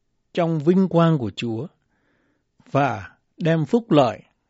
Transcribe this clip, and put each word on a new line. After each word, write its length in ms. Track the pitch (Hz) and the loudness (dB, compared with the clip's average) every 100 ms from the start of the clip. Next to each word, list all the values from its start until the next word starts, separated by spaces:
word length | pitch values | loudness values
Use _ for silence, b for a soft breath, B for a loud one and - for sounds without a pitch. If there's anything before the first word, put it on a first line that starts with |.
| _ _ _ | _ _ _
trong 260 | - 165 165 | -4 -2 -2
vinh 300 | 147 185 185 | 0 2 2
quang 280 | 165 165 156 | 2 2 2
của 140 | 110 - | -4 -8
Chúa 320 | 117 113 151 _ _ _ _ _ _ _ _ _ _ | -8 -8 -10 _ _ _ _ _ _ _ _ _ _
và 380 | 139 139 107 95 _ _ - | -2 0 -2 -10 _ _ -6
đem 280 | 165 165 147 | -2 -2 0
phúc 260 | 233 226 | -2 2
lợi 280 | 151 127 101 - _ _ | 2 2 0 -14 _ _